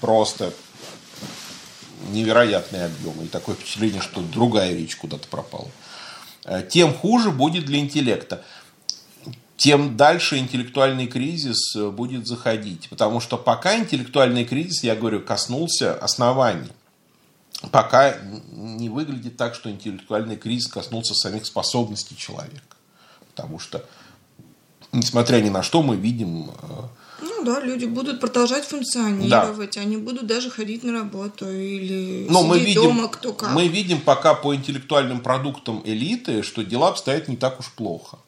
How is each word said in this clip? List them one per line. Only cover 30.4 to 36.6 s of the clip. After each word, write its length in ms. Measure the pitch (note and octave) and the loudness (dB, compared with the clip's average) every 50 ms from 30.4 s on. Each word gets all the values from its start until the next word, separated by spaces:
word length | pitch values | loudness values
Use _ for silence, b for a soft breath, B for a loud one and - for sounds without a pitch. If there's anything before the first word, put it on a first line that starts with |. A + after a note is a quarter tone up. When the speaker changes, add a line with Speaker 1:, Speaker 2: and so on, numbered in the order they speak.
| B3 B3+ | -2 -6
Speaker 2:
ходить 360 | - - G#3+ G#3 A3 A#3 B3 | -6 -8 -8 -6 -6 -6 -6
на 80 | A#3+ A#3 | -4 -4
работу 560 | A#3 A3 G3+ G3+ F#3+ G3 G#3 G#3 - G3 F#3+ | -4 -6 -6 -8 -8 -10 -10 -10 -10 -10 -8
или 760 | F#3+ F#3+ F#3+ G3 G3 G3 F#3+ F#3 F#3+ F#3+ F#3 F#3 F#3 F#3 - - | -6 -6 -6 -6 -6 -6 -6 -4 -4 -4 -4 -6 -6 -6 -2 4
Speaker 1:
Но 140 | E3 F#3 E3+ | 6 6 6
мы 120 | D#3+ F3 F3 | 6 6 6
Speaker 2:
сидеть 80 | E3+ G#3 G3 | 6 6 8
Speaker 1:
видим, 40 | G#3 A3+ | 8 8
Speaker 2:
дома, 240 | A#3 A#3+ A#3 A3+ A3 | 6 6 4 2 -2
кто 240 | - - - B3 G#3 | -4 -6 -8 -8 -6
как. 160 | - G#3+ G#3 | -4 -2 0
Speaker 1:
мы 160 | - D#3+ F3+ | 2 4 4
видим 320 | F3 D#3+ G#3 G#3 F3+ F3 D3 | 4 2 0 0 2 0 2
пока 360 | - D3 C3+ - - D#3+ D3 | 6 4 4 6 6 4 4
по 200 | D3 - C#3+ C#3+ | 4 2 0 0
интеллектуальным 640 | C#3 C3+ - C#3 C3+ C3+ - D#3 C#3+ C3+ B2 B2+ A#2+ | 0 -2 -4 -6 -8 -4 2 2 2 2 2 -2 -4
продуктам 600 | A#2+ C3 B2+ C3+ C3+ C#3+ C3+ - _ - A2+ G#2+ - | 0 0 0 0 0 -4 -6 -6 _ -8 -8 -6 -4
элиты, 600 | G#2 A2 A2 B2 F3 A#3 A#3+ - - B2 G#2+ G2+ | -4 -4 -2 -2 -2 -4 -4 -4 -2 -2 -2 -2
что 200 | - - - | -4 -6 -8